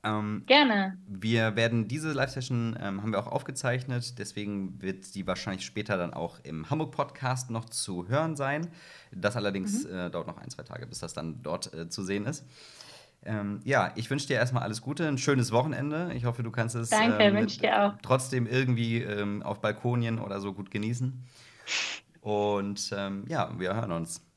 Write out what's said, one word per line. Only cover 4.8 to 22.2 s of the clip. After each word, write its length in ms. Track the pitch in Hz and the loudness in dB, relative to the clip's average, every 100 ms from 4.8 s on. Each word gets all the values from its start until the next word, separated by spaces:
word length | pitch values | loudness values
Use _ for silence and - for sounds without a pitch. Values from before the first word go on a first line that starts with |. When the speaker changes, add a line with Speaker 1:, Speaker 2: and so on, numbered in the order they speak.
Speaker 1:
wird 340 | 95 95 - | -4 -6 -8
die 120 | 98 92 | -8 -4
wahrscheinlich 380 | 92 - 95 - | -2 -2 -6 -6
später 300 | - 101 98 | -6 0 0
dann 160 | 87 | 0
auch 240 | - 85 - | -2 -6 -6
im 240 | - 78 80 | -10 -8 -2
Hamburg-Podcast 800 | 156 156 - 135 - 131 127 - | -2 -2 -2 -4 -2 -2 -2 -2
noch 160 | 113 113 | -6 -4
zu 420 | - - 90 87 | -6 -4 -4 0
hören 280 | 135 165 147 | 0 2 0
sein. 320 | 135 147 170 - - - - | 0 0 -2 -8 -20 -20 -14
Das 240 | 95 101 110 | 0 0 2
allerdings, 480 | 104 98 95 101 | 0 0 0 -2
Speaker 2:
Mhm. 60 | - | -2
Speaker 1:
äh, 200 | 92 87 | -4 -2
dauert 160 | 85 82 | -4 -6
noch 100 | 80 | -8
ein, 120 | - | -12
zwei 120 | - | -12
Tage, 240 | - - - | -10 -10 -10
bis 140 | - | -8
das 120 | 82 | -8
dann 300 | - 80 76 | -6 -6 -6
dort, 300 | 73 85 - | -4 -4 -4
äh, 140 | 80 85 | -8 -8
zu 140 | - | -6
sehen 200 | 92 101 104 | -2 0 -2
ist. 180 | - - - - - - - - _ | -4 -10 -20 -20 -20 -20 -20 -20 _
Ähm, 360 | - 107 101 104 | -4 -2 -2 -4
ja, 280 | - 131 92 - | 2 4 4 0
ich 140 | 113 | -2
wünsche 160 | 139 - | -2 2
dir 80 | 127 | 2
erstmal 260 | 123 127 | 4 2
alles 200 | - 107 | 0 -4
Gute, 240 | - 147 165 | -6 -2 0
ein 100 | 135 | 2
schönes 340 | 143 139 110 | 4 4 6
Wochenende. 600 | 113 147 139 143 151 175 | 4 4 0 -2 -2 -2
Ich 100 | 123 | -2
hoffe, 180 | 120 120 | -2 -2
du 80 | 117 | -4
kannst 240 | 113 113 117 | 0 0 0
es, 140 | 117 | 2
Speaker 2:
Danke, 320 | 214 226 214 | 4 6 6
Speaker 1:
ähm, 120 | 208 | 4
Speaker 2:
wünsche 200 | 202 220 | 4 2
ich 40 | - | 0
dir 220 | - 220 | 2 4
auch. 120 | 101 - | 4 2
Speaker 1:
trotzdem 440 | - 127 127 131 117 | 2 2 4 0 2
irgendwie, 560 | 127 131 120 117 117 | 2 4 4 4 0
ähm, 400 | 101 104 101 104 | 0 -2 0 -2
auf 180 | - 104 | -2 0
Balkonien 580 | 107 107 123 123 117 113 | 0 0 0 2 2 0
oder 220 | 98 101 | -2 -4
so 120 | 101 | -4
gut 160 | 98 98 | -6 -6
genießen. 540 | 104 107 120 127 127 - - - - - - - - _ - | -2 -2 0 -2 -4 -14 -20 -20 -16 -4 -2 -2 -6 _ -12